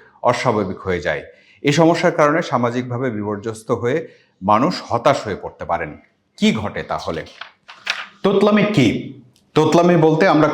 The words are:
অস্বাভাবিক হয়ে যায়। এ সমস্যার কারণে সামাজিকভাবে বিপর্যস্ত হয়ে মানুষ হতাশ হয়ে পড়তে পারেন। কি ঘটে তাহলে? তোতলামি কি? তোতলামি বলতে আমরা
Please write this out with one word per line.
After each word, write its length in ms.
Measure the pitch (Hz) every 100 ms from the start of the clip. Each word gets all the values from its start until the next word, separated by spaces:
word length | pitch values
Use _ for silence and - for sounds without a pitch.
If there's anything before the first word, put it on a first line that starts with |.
| - _
অস্বাভাবিক 560 | 117 123 135 107 95 92
হয়ে 220 | 98 87
যায়। 240 | 82 73 - - _ _
এ 100 | -
সমস্যার 400 | 147 165 165 180
কারণে 300 | - 147 156
সামাজিকভাবে 680 | - 131 120 123 127 120 131
বিপর্যস্ত 600 | 107 104 101 113 110 -
হয়ে 380 | 117 117 156 165 - _ _
মানুষ 400 | 98 107 147 - -
হতাশ 380 | 120 120 135
হয়ে 120 | 107 90
পড়তে 220 | 82 -
পারেন। 320 | 82 82 80 - _ _ _ _
কি 160 | 214
ঘটে 300 | - 104 -
তাহলে? 420 | 76 78 - 80 76 - - _ - - - - - -
তোতলামি 420 | 190 190 208 214
কি? 560 | 185 - 151 135 - - - _ _
তোতলামি 420 | 151 156 160 175 175
বলতে 320 | 160 156 190
আমরা 220 | 151 156